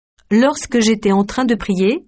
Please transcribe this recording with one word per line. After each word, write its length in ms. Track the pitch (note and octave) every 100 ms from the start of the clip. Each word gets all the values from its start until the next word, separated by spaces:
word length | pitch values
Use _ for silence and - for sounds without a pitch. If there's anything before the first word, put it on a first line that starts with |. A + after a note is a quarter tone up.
| _ _ -
Lorsque 480 | G#3 C4+ D4 - A#3+
j'étais 320 | A3 G#3+ G#3
en 120 | G3
train 220 | G3+ - B3+
de 80 |
prier, 540 | A#3 - F#3 F#3+ D#4